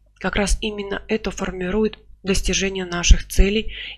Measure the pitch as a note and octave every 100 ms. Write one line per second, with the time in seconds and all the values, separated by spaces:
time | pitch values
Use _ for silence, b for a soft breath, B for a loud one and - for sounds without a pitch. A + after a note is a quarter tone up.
0 | _ - F#3+ G#3 G3 - A3 G#3 G3 G3+
1 | - A3 G3 - F#3+ F#3 F3+ G#3 G#3+ -
2 | - - F#3 F#3+ - F3 F#3+ F#3+ F3+ F3
3 | E3+ - - - F#3+ G#3+ G#3 B B